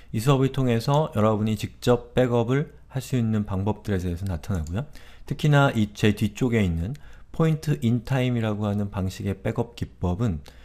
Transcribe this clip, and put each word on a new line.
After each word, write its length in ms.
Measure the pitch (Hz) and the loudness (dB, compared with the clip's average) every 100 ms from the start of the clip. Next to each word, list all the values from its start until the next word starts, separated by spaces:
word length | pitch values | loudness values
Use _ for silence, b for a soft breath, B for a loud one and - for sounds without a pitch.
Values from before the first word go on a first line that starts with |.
| B | B
이 60 | 117 | -2
수업을 320 | 120 135 135 | 2 4 4
통해서 580 | 135 127 113 127 143 156 110 | 2 0 0 2 0 0 2
여러분이 420 | 107 107 107 107 | 2 2 0 -2
직접 580 | 101 - - 120 - - | -6 -4 2 2 2 0
백업을 580 | 127 120 117 135 151 - - | 2 2 2 0 -2 -8 -12
할 140 | 131 | -10
수 160 | - 127 | -4 0
있는 280 | 110 110 104 | 2 0 0
방법들에 520 | 95 101 104 - 95 | -2 -2 -2 -2 -2
대해서 280 | 90 85 95 | -2 -4 -4
나타나고요. 600 | 85 - 95 78 92 147 B B B - | -6 -4 -4 -4 -6 -6 B B B -8
특히나 460 | 143 151 147 139 | 0 4 6 4
이 220 | 117 104 | 2 -2
제 220 | - 110 104 | 2 2 2
뒤쪽에 480 | 107 - 127 117 | 0 0 0 2
있는 300 | 95 82 87 147 b b b | 2 0 -4 -8 b b b
포인트 440 | - 160 156 151 143 | 0 2 0 -2 0
인 240 | 117 120 - | 2 0 0
타임이라고 600 | 135 127 120 110 104 104 | 0 0 0 -2 0 0
하는 220 | 101 101 | -2 -2
방식의 520 | 104 92 - 101 95 | -4 -4 -4 -4 -4
백업 340 | 127 117 113 - | -4 -4 -4 -6
기법은 640 | - - 90 90 120 78 - B | -10 -4 -2 0 -2 -4 -8 B